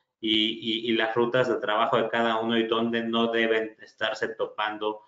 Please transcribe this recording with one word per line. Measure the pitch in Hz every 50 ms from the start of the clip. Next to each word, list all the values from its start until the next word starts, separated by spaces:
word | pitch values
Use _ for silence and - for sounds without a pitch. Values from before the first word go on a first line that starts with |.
| _ _ _ _
y, | - 110 110 107 107 110 - - 120 113 110 110 - 120
y, |
y | 113
las | 110 110 110 -
rutas | 120 120 117 123 131 123 120
de | 110
trabajo | - - 101 104 110 113 113 - 117
de | 113 113
cada | - 117 117 117 113 110
uno | 113 113 117 117
y | 113 113
dónde | 117 117 117 117 117 117
no | 117 113 113 117 117 117
deben | 113 113 113 113 113 110 110 107 - -
estarse | - - - _ 110 110 110 - 117 - -
topando | - 104 - - - 107 107 107 107 107 107 107 - -